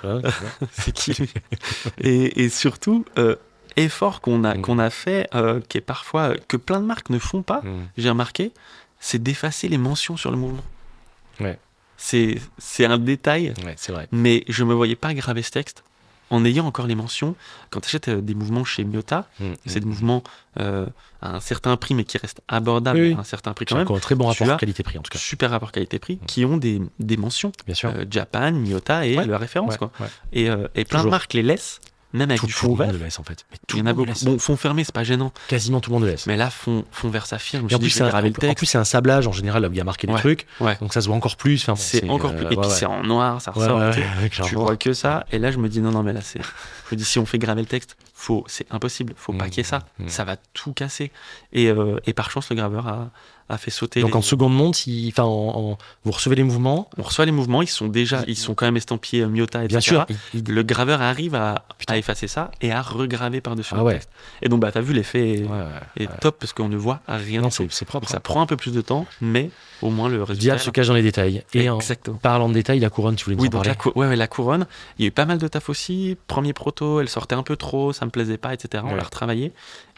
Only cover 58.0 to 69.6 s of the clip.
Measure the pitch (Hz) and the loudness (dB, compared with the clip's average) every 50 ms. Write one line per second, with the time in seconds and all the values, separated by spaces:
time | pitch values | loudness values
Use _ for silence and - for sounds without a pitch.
58 | 120 117 135 131 - - 113 - - - 107 - 120 120 120 113 - - 117 113 | 2 2 2 -2 -2 -2 -4 -4 -4 -4 0 2 2 2 2 2 0 -2 -6 -6
59 | - - - 120 113 110 110 113 117 110 - 117 117 107 110 117 - - 175 151 | -4 -2 0 2 2 2 2 2 0 0 0 -2 0 2 2 2 4 6 4 4
60 | 156 - 110 104 - - - 117 110 110 107 110 113 113 120 120 127 135 151 139 | 4 2 -2 -8 -6 -6 -6 -4 -2 0 2 2 2 2 2 2 4 2 2 2
61 | 123 123 127 143 165 170 147 117 107 107 104 - - - - - - - 113 110 | 2 0 0 0 -2 -2 0 0 0 0 0 -2 -6 -8 -16 -12 -4 0 0 0
62 | 104 - 104 - 107 101 - 151 165 - - - 127 117 113 123 127 - 127 120 | 0 0 -4 -4 -4 -6 -4 -6 -6 -6 -8 -4 -4 -2 -2 -2 -4 -4 -4 -4
63 | 131 123 120 113 123 120 127 131 - 123 117 110 107 - - 107 113 117 95 76 | -2 -2 -2 -2 -4 -4 -4 -4 -4 -4 -6 -6 -6 -4 0 2 4 4 2 2
64 | - - - - - - - - - 120 120 117 113 104 - 113 120 139 147 117 | -4 -12 -20 -20 -20 -20 -12 -2 2 2 4 4 4 2 2 0 0 2 2 2
65 | 98 - - 123 120 110 107 104 104 104 104 101 87 78 73 71 - - - - | 0 0 0 0 2 2 0 0 -2 -4 -4 -4 -6 -6 -8 -12 -14 -12 -8 -8
66 | 107 - - - - 156 151 - - - - - 110 104 104 104 104 120 135 151 | -8 -6 -6 0 0 0 0 0 -10 -10 -4 -4 -2 -2 -2 -2 -2 -2 -4 -4
67 | - - 110 107 101 107 110 113 123 123 - - 92 82 - - - - - 139 | -6 -6 -6 -6 -4 -4 -2 0 0 0 0 -2 -4 -4 -4 -6 -8 -6 -8 -8
68 | 110 - - - - - - 151 160 156 156 127 - 123 120 120 110 - 127 147 | -6 -4 -6 -6 -4 -2 0 0 2 2 0 -4 -2 -2 -2 -2 0 0 -2 -2
69 | 180 - - - 117 113 113 123 139 175 - - | -2 -6 -8 -4 -2 2 2 2 0 0 -6 -14